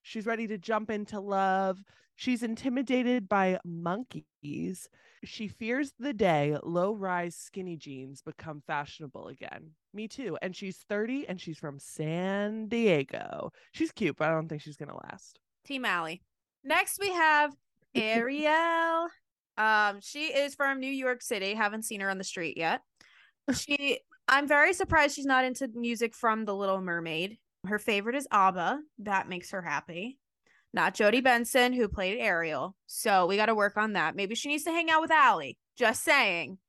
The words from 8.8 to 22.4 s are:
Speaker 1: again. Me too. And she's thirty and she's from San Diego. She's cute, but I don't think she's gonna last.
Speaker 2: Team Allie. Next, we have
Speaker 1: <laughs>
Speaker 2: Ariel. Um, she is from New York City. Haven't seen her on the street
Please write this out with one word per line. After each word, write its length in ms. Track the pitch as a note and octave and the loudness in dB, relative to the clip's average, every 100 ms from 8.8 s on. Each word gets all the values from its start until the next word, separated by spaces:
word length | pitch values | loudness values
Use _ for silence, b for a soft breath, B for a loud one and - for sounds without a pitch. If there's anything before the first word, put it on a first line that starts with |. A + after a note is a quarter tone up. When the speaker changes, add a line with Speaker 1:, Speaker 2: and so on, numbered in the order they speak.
| C#3+ - D3 - - | -6 -12 -14 -14 -14
Speaker 1:
again. 440 | C3+ - - D#3+ _ _ | -14 -14 -16 -18 _ _
Me 140 | G3+ A3 | -12 -12
too. 300 | - A#3 D#3 | -8 -8 -6
And 140 | F#3 F3+ | -8 -8
she's 220 | F#3+ - _ | -12 -12 _
thirty 400 | G#3 A3+ C4+ D4 | -4 -2 -4 -6
and 140 | F3+ | -10
she's 160 | - D#3 | -10 -10
from 220 | D3+ C#3+ | -10 -12
San 880 | - - D#3 E3+ F#3 G3+ G#3 A3 G#3+ | -14 -6 -2 -2 -2 -2 -2 -4 -4
Diego. 840 | A#3 A3 D#3 C3+ - - - - b b | 2 4 4 2 -6 -8 -8 -10 b b
She's 180 | - D#4+ | -4 -4
cute, 240 | - F3+ - | 0 -2 0
but 120 | D#3 | 0
I 20 | |
don't 160 | D#3+ D#3+ | 0 -4
think 140 | D3+ | -10
she's 160 | D3+ D3 | -12 -14
gonna 180 | C#3+ - | -14 -14
last. 440 | - - - _ _ _ - | -14 -18 -20 _ _ _ -10
Speaker 2:
Team 180 | C#4 | -4
Allie. 380 | A#3 F3+ D#3+ E3+ _ _ _ _ | -2 0 -2 -8 _ _ _ _
Next, 360 | C4+ E4 G4 - | 0 0 2 -2
we 80 | G4 | -2
have 400 | F4+ D#4+ D4+ D4 C#4 _ _ | 2 4 4 2 -2 _ _
Speaker 1:
<laughs> 200 | _ A#3+ | _ -2
Speaker 2:
Ariel. 1120 | A3 A3+ A#3+ C#4+ D4+ D#4+ E4+ E4 E4 E4 E4+ - _ _ _ - | 2 2 0 0 4 4 4 2 2 0 -2 -8 _ _ _ 0
Um, 420 | A3 G#3+ G#3 G3+ | 4 6 4 0
she 240 | - D4 D#4 | -12 -6 -2
is 280 | C#4 C#4+ C#4 | 0 0 0
from 240 | C#4 C4+ | 0 0
New 120 | C4 | -4
York 300 | C4+ B3+ B3 | -2 -2 -2
City. 320 | - G#3 F#3+ | -4 -2 -2
Haven't 300 | G#3+ G#3 A3 | 0 0 0
seen 180 | A3 G#3 | -8 -4
her 80 | G3 | -2
on 80 | F#3+ | -4
the 60 | |
street 340 | F#3+ F#3+ | -6 -6